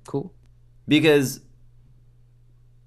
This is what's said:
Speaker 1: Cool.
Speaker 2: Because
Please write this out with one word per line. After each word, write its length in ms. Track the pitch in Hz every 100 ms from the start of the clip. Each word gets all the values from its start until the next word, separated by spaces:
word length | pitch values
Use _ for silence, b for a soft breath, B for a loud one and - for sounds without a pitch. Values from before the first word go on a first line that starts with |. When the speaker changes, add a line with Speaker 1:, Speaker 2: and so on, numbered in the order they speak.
| -
Speaker 1:
Cool. 280 | 139 180 - - - - - -
Speaker 2:
Because 520 | 147 156 147 135 - - - - - - - - - _ _ _ _ _ -